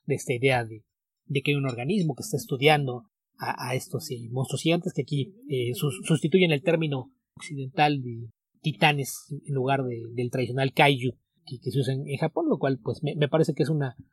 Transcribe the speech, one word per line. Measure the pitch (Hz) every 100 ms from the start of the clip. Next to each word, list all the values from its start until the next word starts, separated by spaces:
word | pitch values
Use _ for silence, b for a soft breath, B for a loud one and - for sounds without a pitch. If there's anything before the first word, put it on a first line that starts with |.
de | -
esta | 135 -
idea | 123 135 127
de, | 113 110 _ _ _ _
de | - 139
que | 143
hay | 143
un | 139
organismo | 117 127 208 165
que | 127
está | - 143
estudiando | - 131 143 151 135 123 - _ _ -
a, | 123 - -
a |
estos, | 127 - 131 -
eh, | 120 117
monstruos | 127 127 135
gigantes | 156 170 175
que | -
aquí, | 127 143 131 208 277
eh, | 131 120
sus-, | 123 147 - -
sustituyen | 160 160 190 180
el | 147
término | 151 165 160 139 135 _ _
occidental | - - 143 131 143 151 143
de | 123 117 117 - _ _
titanes | 156 - 156 147 135 - - 143
en | -
lugar | 135 127 139
de, | 127 117 117
del | 120 123
tradicional | 131 120 127 135
kaiju | - 147 139 127 - _ _
que, | - 120
que | 135
se | 135
usa | 131
en, | 131 147
en | 139
Japón, | 160 - 330
lo | -
cual | 139 131
pues | - -
me, | 147 151
me | 143
parece | 160 160
que | 151
es | 139
una, | 156 135 - -